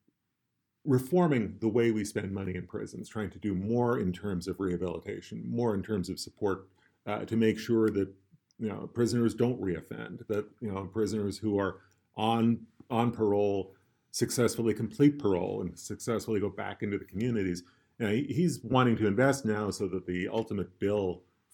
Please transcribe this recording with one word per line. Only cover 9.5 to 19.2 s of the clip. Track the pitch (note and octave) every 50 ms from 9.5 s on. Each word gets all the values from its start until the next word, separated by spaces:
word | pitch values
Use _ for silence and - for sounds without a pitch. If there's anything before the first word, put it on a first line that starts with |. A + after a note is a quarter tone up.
| - -
reoffend, | G2 F#2+ E2+ D#2 - - A2+ A2+ A2+ G#2+ F2 - - -
that, | G#2 G#2 G#2 - - -
you | A#2+ G#2
know, | F#2+ G2 G2
prisoners | F2+ F#2+ A2 G#2+ F#2 A2 G#2+ G2+ G2+ F#2+ -
who | G#2+ G#2+ G2+ G2
are | G2 F#2 F2+ - _ _ _ _ _ _ -
on, | A2 G#2+ A2+ A2+ A#2 A2+ A#2 A#2 A2+ - - _ _ - -
on | B2 A2+ A#2+ A#2+
parole | A2+ A2 A2 G#2 G2+ G2+ G#2 G2+ G2+ G2 F#2 - - _ _ _ _ _ _ _
successfully | - - B2 B2 - C3 A#2 A2 - - A#2 A2 G2+
complete | - A2+ G#2 - - C#3+ D3 C#3+ C#3+
parole | - G2+ F#2 F2 F#2 G2 G2+ G#2
and | G2 F2 - -
successfully | - - G#2 - - B2 A2+ G#2 - A#2 A2 G2
go | G#2 G2
back | F2+ - G2+ G2 G2 -
into | A2 G#2 G2+ -
the | -
communities. | - - F#2+ A#2 B2+ A#2 G#2 F#2+ F#2 F2 F2 - - _ _ _ _ _ -
You | A#2
know, | G2+
he, | G#2 B2+ D3
he's | - - D#3 F3+ E3 B2 - -
wanting | A2+ B2+ B2+ B2 A#2+ A2+
to | G#2+ A2
invest | G2+ G2 A#2